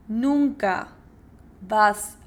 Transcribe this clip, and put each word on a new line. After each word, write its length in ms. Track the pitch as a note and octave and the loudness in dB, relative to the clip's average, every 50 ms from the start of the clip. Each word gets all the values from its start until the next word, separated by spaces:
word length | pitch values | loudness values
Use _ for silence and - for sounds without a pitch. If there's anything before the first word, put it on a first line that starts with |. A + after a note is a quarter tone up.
| - - | -12 -8
Nunca 800 | G#3+ A#3 B3+ C#4 C#4+ C#4+ C#4+ C4+ C#4 - - F#3+ F#3 - - - - - - - - - - - - - - - - - | -4 -2 0 0 2 2 2 0 0 -2 -2 -2 -2 -4 -6 -10 -18 -20 -20 -20 -20 -20 -20 -20 -20 -20 -20 -20 -20 -18
vas 560 | F#3+ F#3 G#3+ G#3+ G#3 G#3 G3+ G3+ - - - - - | -8 -2 2 4 4 4 2 0 -6 -14 -14 -18 -20